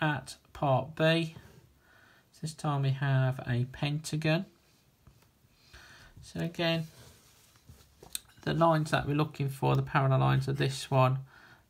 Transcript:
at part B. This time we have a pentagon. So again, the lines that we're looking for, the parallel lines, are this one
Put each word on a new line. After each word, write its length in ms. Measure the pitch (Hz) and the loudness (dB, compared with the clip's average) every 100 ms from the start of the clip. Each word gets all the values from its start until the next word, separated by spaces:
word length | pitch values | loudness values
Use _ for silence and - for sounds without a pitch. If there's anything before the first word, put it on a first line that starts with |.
at 360 | 156 147 - - _ | -2 -2 -6 -16 _
part 420 | - 147 131 - - | -4 0 2 0 0
B. 380 | 160 165 160 - - - - _ _ - - _ _ - | 2 2 0 -8 -20 -20 -20 _ _ -20 -20 _ _ -12
This 140 | 156 | -12
time 260 | - 156 143 | -6 -2 0
we 80 | 135 | 0
have 500 | 135 139 135 131 131 - | 0 0 2 2 -2 -4
a 200 | 120 123 | -2 -4
pentagon. 760 | - 147 151 - 151 156 165 202 - _ _ _ _ - - _ _ _ _ _ - - - - - | -4 -4 -4 -4 -2 0 0 -2 -14 _ _ _ _ -20 -20 _ _ _ _ _ -20 -20 -20 -20 -20
So 180 | - 170 | -12 -6
again, 460 | 165 175 165 165 160 - - - - - _ - - - - _ - - - - | -6 -2 -2 -2 -4 -12 -20 -20 -20 -20 _ -20 -20 -20 -20 _ -16 -16 -16 -10
the 100 | 151 | -4
lines 380 | 151 165 160 151 | 2 4 4 2
that 140 | 139 131 | -2 0
we're 80 | |
looking 360 | 147 156 - 139 | 0 -2 -2 -6
for, 260 | - 139 135 | -2 0 2
the 60 | |
parallel 380 | 135 147 135 135 | 2 2 2 4
lines, 280 | 135 135 135 | 4 2 0
are 60 | |
this 360 | 135 139 135 - | 0 -2 -2 0
one 280 | 135 131 135 - - - - | 2 4 2 -6 -18 -20 -20